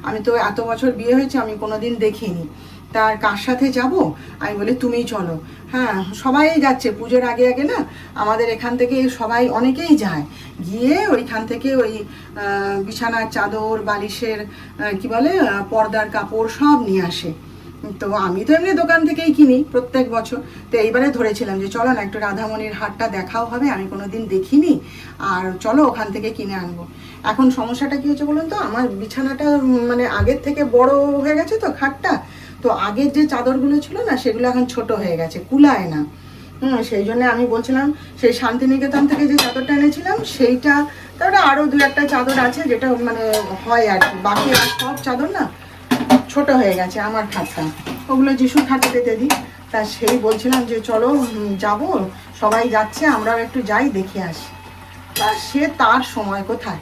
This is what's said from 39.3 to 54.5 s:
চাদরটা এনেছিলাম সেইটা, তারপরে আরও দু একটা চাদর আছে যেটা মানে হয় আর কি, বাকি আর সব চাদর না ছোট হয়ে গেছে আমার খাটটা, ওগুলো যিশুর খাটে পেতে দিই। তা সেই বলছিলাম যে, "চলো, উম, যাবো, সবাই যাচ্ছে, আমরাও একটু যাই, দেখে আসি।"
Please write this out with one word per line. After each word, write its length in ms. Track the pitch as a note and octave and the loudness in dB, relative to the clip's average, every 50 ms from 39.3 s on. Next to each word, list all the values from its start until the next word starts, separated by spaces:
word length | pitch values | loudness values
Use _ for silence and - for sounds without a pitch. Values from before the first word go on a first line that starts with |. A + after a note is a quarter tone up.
| C#4+ C#4+ | 4 4
চাদরটা 360 | - B3+ - C4 C4 C4 D4 | 2 2 0 -4 -2 0 2
এনেছিলাম 500 | D4 C#4+ D4 D4 D4+ E4+ F#4 G4+ A4+ A4 | 4 4 4 2 2 -2 -2 -2 -2 -2
সেইটা, 600 | - - - C4 A#3 B3+ B3 - D4 C#4+ C#4+ D4 D4 - - - - - - | -4 0 2 4 4 4 4 4 4 4 4 2 -2 -6 -14 -18 -18 -8 -2
তারপরে 180 | E4 F#4 F#4 G4+ | 0 4 4 6
আরও 280 | F4+ C#4+ C#4 C#4+ D4+ | 6 6 4 4 2
দু 120 | D4 B3+ C#4+ C#4+ | 2 4 4 4
একটা 240 | C#4 C#4 - C#4+ C#4+ | 4 4 2 0 2
চাদর 320 | D4 B3+ B3 B3+ C4+ B3+ | 2 0 0 2 2 2
আছে 220 | B3+ B3 B3 C#4+ D#4+ C#4 | 2 2 0 0 0 0
যেটা 260 | A#3+ A3+ B3+ C4 B3 | 0 0 2 0 0
মানে 460 | A#3 A#3+ A#3+ A3+ A3 A3 A3 G#3+ G#3+ G#3 F3+ F#3+ F#3+ - | 0 0 -4 -2 -2 0 2 2 0 0 -2 -8 -8 -2
হয় 220 | A3+ A#3 A#3 A3+ G#3+ | 0 2 4 4 4
আর 120 | F#3+ F#3 | 4 4
কি, 180 | F#3+ G3 G3 F#3+ F#3 | 2 2 0 -2 -2
বাকি 260 | G3+ G#3 A#3 - C#4 | 0 0 2 2 2
আর 280 | C4 - - - - - | 4 4 2 2 -2 -4
সব 240 | - B3+ C#4+ C4+ - | -6 -6 -6 -6 -4
চাদর 260 | C#4 B3+ A#3+ C#4+ - | -4 -2 -2 -2 -2
না 340 | G4+ F#4 D4 - - - - - - - - - - B3+ - - C4+ B3+ - - | -2 -2 -4 -4 -6 -14 -20 -20 -20 -20 -4 -4 -2 -2 4 6 6 6 6 2
ছোট 200 | - C#4+ C#4+ C#4+ | 0 0 2 4
হয়ে 240 | C4+ B3+ A#3 G3 F#3 | 4 4 6 4 2
গেছে 260 | F#3 F#3 F#3 - A3 | 2 -2 -2 -4 -4
আমার 240 | G3+ G#3+ A3 A3 G#3+ G#3 - | -4 -2 -2 -2 -2 -2 -4
খাটটা, 280 | G3 E3 - - - D#3 D#3 D#3 - - - - - - - | -6 -6 -6 -6 -6 -6 -6 -6 -8 -10 -12 -10 -12 -4 0
ওগুলো 240 | C4+ C4 C4+ C#4 C4+ | 2 4 4 4 4
যিশুর 280 | B3+ B3+ B3+ - D4 C4+ B3+ | 4 2 4 4 2 2 2
খাটে 180 | C4+ C4 B3+ B3+ | 2 2 2 2
পেতে 240 | B3 B3 A#3+ B3 A3 | 2 2 0 0 0
দিই। 140 | A3 A#3+ D4 C#4+ - - - - - - - | 0 2 0 0 0 -2 -10 -16 -18 -18 -6
তা 140 | - A3 G#3+ | -4 -2 -2
সেই 320 | G#3 - - A#3+ G#3+ B3 B3 | -2 -4 -2 0 0 0 2
বলছিলাম 480 | G#3+ A3 A3 G#3+ - B3+ B3+ C4 A#3+ | 2 2 0 0 0 0 2 2 0
যে, 140 | A3+ A#3 A3 | 0 -4 -6
"চলো, 300 | A3 - A#3 A3 A#3 B3+ | -4 -2 0 0 2 2
উম, 460 | C#4+ C#4+ B3+ A#3 A3 G#3+ G#3 G#3 G3+ F#3 | 2 2 0 -2 -4 -6 -4 -4 -4 -2
যাবো, 500 | G#3 G#3 G#3 G#3+ C#4 F4+ F#4 B3 F#3+ F#3 - - - - - - | 0 0 0 0 -2 -2 -2 -2 -2 -4 -8 -14 -18 -18 -10 -2
সবাই 300 | - G#3+ G#3+ A3+ A3+ B3 | 0 2 2 2 0 2
যাচ্ছে, 360 | A3+ G#3+ G#3+ G#3+ - - D4+ | 2 2 0 0 -2 0 2
আমরাও 320 | D#4 C4+ A3 G#3+ A3 A3+ A3+ | 2 2 2 0 0 0 0
একটু 240 | A#3 B3 - C4+ | -2 -4 -4 -6
যাই, 280 | A#3+ G3 G#3 A3 C4+ C#4+ | -4 0 0 0 0 0
দেখে 340 | G#3+ F#3+ F#3+ F#3+ - G3+ F#3 | 0 -2 -4 -4 -4 -6 -6
আসি।" 320 | E3+ D#3+ - - - | -6 -6 -10 -12 -16